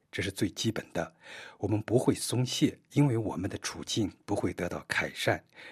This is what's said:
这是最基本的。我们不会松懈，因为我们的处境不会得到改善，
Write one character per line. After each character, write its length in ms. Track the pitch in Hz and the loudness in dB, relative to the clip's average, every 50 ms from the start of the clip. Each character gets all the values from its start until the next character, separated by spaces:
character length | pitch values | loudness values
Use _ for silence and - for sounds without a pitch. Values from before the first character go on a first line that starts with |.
| _ _ | _ _
这 120 | - - 95 | -6 -4 -4
是 100 | 98 - | -4 -2
最 160 | - 113 92 | 0 -2 -2
基 240 | - - - 113 104 | -2 -2 -2 0 0
本 120 | - - - - | -2 -6 -4 -4
的。 220 | 87 82 - - _ - - - - - - - - | -4 -4 -4 -8 _ -20 -18 -16 -16 -16 -18 -8 -6
我 100 | - 95 | -2 0
们 120 | 104 104 - | 0 0 2
不 160 | - 110 127 | 2 2 4
会 160 | - - 123 | 4 4 2
松 300 | - - - - 120 127 | 2 0 0 0 0 0
懈， 320 | 123 - - 156 123 - - _ _ - | 0 2 2 2 2 0 -4 _ _ 2
因 140 | 139 147 | 4 6
为 100 | 143 117 | 6 4
我 200 | 113 110 92 - | 2 0 -2 -2
们 120 | 82 90 98 | -2 -2 -4
的 100 | - - | -4 -4
处 260 | - - - 92 90 | -6 -8 -8 -8 -6
境 260 | - - 117 107 90 - - _ | -4 0 0 0 0 -2 -8 _
不 100 | - 104 | -2 0
会 180 | - - 95 85 | 0 0 0 0
得 140 | - 87 87 | -2 -4 -4
到 140 | - 76 - - | -4 -6 -4 -2
改 240 | - - 80 76 - | -2 -2 -2 -2 -4
善， 260 | - - - 101 - - _ _ - - - | -2 0 2 2 0 -2 _ _ -20 -20 -20